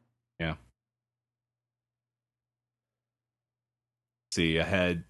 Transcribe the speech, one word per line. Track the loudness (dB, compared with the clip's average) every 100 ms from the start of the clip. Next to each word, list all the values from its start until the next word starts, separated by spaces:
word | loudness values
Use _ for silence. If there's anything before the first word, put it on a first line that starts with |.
| _ _ _ -8
Yeah. | -6 -6 -14 _ _ _ _ _ _ _ _ _ _ _ _ _ _ _ _ _ _ _ _ _ _ _ _ _ _ _ _ _ _ _ _ _ _ _ _
See, | 0 2 2
I |
had, | 0 2 2 0